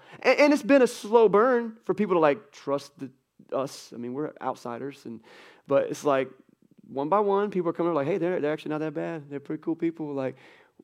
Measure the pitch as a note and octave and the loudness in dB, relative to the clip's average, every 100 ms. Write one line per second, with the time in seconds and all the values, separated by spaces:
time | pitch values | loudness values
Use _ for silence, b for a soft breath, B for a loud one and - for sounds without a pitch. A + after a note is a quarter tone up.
0 | B B - C4 D4 D4 G#3+ C#4 A#3 - | B B 2 6 4 4 4 6 4 0
1 | G3+ A#3 A3 G3+ B3 A#3+ A#3 A3 - F#3 | 0 4 6 6 4 2 -2 -8 -6 -2
2 | G#3 F3+ D#3 B2+ - - - C#3 - - | 0 4 4 2 -4 -12 -6 -6 -6 -14
3 | C3+ C3 _ _ _ C3+ C#3 - - A#2 | -16 -16 _ _ _ -6 -4 -8 -16 -12
4 | A#2+ C3 D3+ - B2+ A#2+ B2 A#2+ C3+ C3+ | -10 -8 -8 -8 -8 -8 -8 -10 -10 -12
5 | B2 A2+ B B B B - C#3 - - | -16 -16 B B B B 0 0 0 -2
6 | D3 C3+ C3 - _ _ _ _ - B2+ | 0 0 -2 -8 _ _ _ _ -12 -8
7 | D3 G3 G3+ G3 G#3 F#3+ E3+ E3 E3+ D#3+ | 0 0 2 0 0 -2 -2 -2 -2 0
8 | C#3 G3 E3+ F3+ C#3+ D#3 - D3+ D#3 D#3 | -2 -2 -2 -2 -2 -4 -6 -6 -6 -6
9 | E3+ E3 C#3+ C#3+ C#3 D#3 E3+ D#3+ E3 D#3+ | -8 -10 -10 -12 -8 -8 -6 -4 -4 -4
10 | D3+ C#3 C3 C3 b b b _ | -6 -6 -6 -8 b b b _